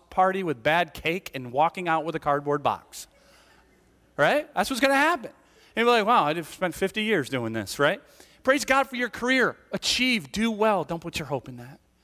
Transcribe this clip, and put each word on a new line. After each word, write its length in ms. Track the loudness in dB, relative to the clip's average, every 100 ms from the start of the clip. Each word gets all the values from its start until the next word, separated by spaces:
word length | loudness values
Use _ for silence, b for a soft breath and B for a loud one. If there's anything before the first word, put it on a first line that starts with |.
| -6
party 320 | 2 2 2
with 200 | -2 -2
bad 320 | 2 2 0
cake 360 | -4 -4 -4 -6
and 180 | -12 -6
walking 340 | 0 0 0 -2
out 180 | -2
with 100 | -2
a 40 | -4
cardboard 440 | 0 0 0 -2
box. 440 | 0 -2 -6 -20 -20 b b b b b b b _ _ _ 2
Right? 360 | 2 2 -2
That's 140 | -4 -2
what's 120 | 0
gonna 140 | 2
happen. 360 | 4 2 0 -6 -18 b b b 0
And 100 | 4
you're 80 |
like, 120 | 4 4
"Wow, 180 | 4
I 80 | 2
just 180 | 0 -6
spent 220 | -4 -4
fifty 280 | -2 -4 -2
years 260 | 0 0 0
doing 240 | -4 -4
this," 260 | -4 -6 0
right? 240 | 0 0 -8 B B B
Praise 220 | 0 0
God 240 | 2 0 0
for 80 | -2
your 140 | -6
career. 460 | -4 0 2 2 -2 -10
Achieve, 600 | -6 -2 0 2 0 -2
do 180 | -2 -2
well. 340 | 2 2 2
Don't 160 | -2 -6
put 180 | -8 -8
your 80 | -6
hope 220 | -6 -6
in 80 | -16
that. 240 | -16 -20 _ _